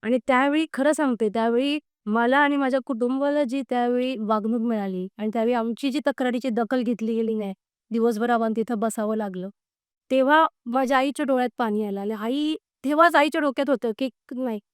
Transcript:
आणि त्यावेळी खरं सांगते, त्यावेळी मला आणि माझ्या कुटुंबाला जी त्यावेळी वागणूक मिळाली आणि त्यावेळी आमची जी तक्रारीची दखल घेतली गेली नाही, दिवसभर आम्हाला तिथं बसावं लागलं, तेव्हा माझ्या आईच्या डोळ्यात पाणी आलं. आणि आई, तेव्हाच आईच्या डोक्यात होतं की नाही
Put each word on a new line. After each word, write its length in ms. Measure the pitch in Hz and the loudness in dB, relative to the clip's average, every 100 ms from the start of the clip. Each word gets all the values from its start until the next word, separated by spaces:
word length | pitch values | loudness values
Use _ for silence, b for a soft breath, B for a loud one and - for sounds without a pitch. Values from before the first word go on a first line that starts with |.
आणि 160 | 214 247 - | 0 -2 2
त्यावेळी 400 | 254 277 294 320 | 2 4 2 -2
खरं 200 | - 277 | 0 0
सांगते, 360 | 302 285 233 220 | 2 0 0 -2
त्यावेळी 500 | 214 226 240 277 294 _ _ - | 0 0 2 0 -2 _ _ -2
मला 320 | 220 233 269 | 0 2 4
आणि 180 | 285 285 | 2 2
माझ्या 240 | 269 262 247 | 0 0 -2
कुटुंबाला 580 | 240 240 262 285 294 | -2 -2 0 0 0
जी 180 | 277 269 226 | 0 -2 -2
त्यावेळी 460 | 247 240 247 254 254 | -2 0 0 -2 -4
वागणूक 420 | 214 220 214 240 | -2 0 0 -2
मिळाली 440 | 233 220 196 185 190 - | 0 -2 -4 -6 -8 -6
आणि 120 | 214 | -4
त्यावेळी 220 | 226 226 | -2 0
आमची 360 | 247 226 220 277 | 0 -2 -2 -2
जी 80 | 262 277 | -2 -2
तक्रारीची 440 | 269 254 247 269 | -2 -2 -2 -2
दखल 320 | 220 220 254 | -2 0 -2
घेतली 320 | 233 226 220 | -2 -2 -2
गेली 200 | 226 226 | -2 -2
नाही, 200 | 220 196 190 _ _ _ | -2 -6 -10 _ _ _
दिवसभर 400 | 226 233 208 233 | 0 0 0 0
आम्हाला 240 | 233 226 220 | 2 0 -2
तिथं 240 | 220 233 | -2 -2
बसावं 360 | 226 220 214 220 | -2 -2 -4 -2
लागलं, 320 | 208 185 190 - _ _ _ _ _ | -4 -8 -10 -14 _ _ _ _ _
तेव्हा 360 | 262 262 302 320 _ 240 | 2 4 4 4 _ -4
माझ्या 320 | 247 262 269 | -2 2 2
आईच्या 280 | 269 277 285 | 0 -2 0
डोळ्यात 240 | 254 247 - | 0 0 -2
पाणी 260 | 233 208 | -2 0
आलं. 160 | 208 196 | -2 -4
आणि 140 | 202 | -6
आई, 420 | 214 220 277 302 311 _ _ | -6 -4 -2 -2 -4 _ _
तेव्हाच 320 | 262 294 339 311 | -2 4 6 6
आईच्या 240 | 294 330 | 4 2
डोक्यात 300 | 294 262 277 | 0 0 0
होतं 220 | 262 233 214 | 0 -2 -2
की 120 | 262 _ _ | -6 _ _
नाही 260 | 247 254 214 _ | -8 -6 -6 _